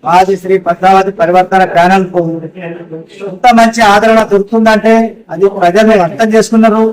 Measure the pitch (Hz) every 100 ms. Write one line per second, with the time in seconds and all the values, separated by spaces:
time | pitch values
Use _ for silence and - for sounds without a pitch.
0 | 160 175 185 190 185 190 180 - 185 190
1 | 190 196 220 180 185 190 185 170 180 190
2 | 180 180 165 165 160 185 170 170 170 160
3 | 165 - 202 185 247 226 226 226 220 202
4 | 220 220 214 202 196 226 220 214 214 226
5 | 226 - - 165 196 202 175 185 220 214
6 | 170 - 226 220 208 226 220 214 220